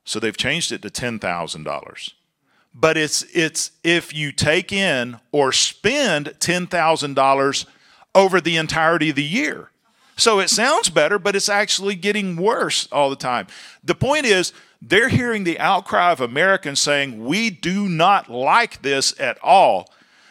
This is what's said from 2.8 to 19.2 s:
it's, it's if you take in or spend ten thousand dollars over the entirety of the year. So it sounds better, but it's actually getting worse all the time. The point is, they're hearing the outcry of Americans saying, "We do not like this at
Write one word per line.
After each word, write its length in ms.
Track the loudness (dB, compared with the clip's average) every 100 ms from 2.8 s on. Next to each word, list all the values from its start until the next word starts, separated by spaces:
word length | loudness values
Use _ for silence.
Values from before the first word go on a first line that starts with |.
| 0 2
it's, 280 | -2 -4 -4
it's 360 | -2 -2 -4 -10 _
if 300 | 0 0 -2
you 200 | -8 -8
take 400 | -2 0 0 0
in 460 | -2 0 -2 -4 -8 -4
or 200 | 0 2
spend 840 | 2 -2 -2 -2 0 0 -2 -4 -6
ten 260 | -2 -2 -2
thousand 480 | 0 2 0 0
dollars 500 | 2 2 4 2 -2 -8 _ _ _ _
over 260 | 4 4 2
the 160 | 0 -2
entirety 540 | -2 0 2 2 0
of 60 | -2
the 80 |
year. 460 | -2 -2 -4 -8 -16 _ _ _ _ 0
So 240 | 2 4
it 80 | 2
sounds 420 | 0 2 0 2
better, 280 | 2 2 2
but 180 | 0 -2
it's 120 | 0
actually 460 | 0 0 -2 -4
getting 420 | -4 -2 -2 -4 -2
worse 520 | -2 0 -2 -4 -2
all 180 | 0 0
the 60 | -2
time. 300 | -4 -4 -6 -16 -20 -12
The 100 | -6
point 320 | -2 0 2 2
is, 260 | 2 0 -6 _ _
they're 280 | 0 2 4
hearing 360 | 0 0 -2
the 140 | -4 0
outcry 540 | 0 0 0 2 2
of 80 | 2
Americans 600 | -2 0 2 2 -2 -4
saying, 440 | 0 0 -2 -6
"We 260 | -4 -2 -2
do 380 | -4 -4 -2 -2
not 420 | 2 4 4 0
like 520 | -4 2 2 0 -4
this 360 | -2 0 -2
at 200 | -2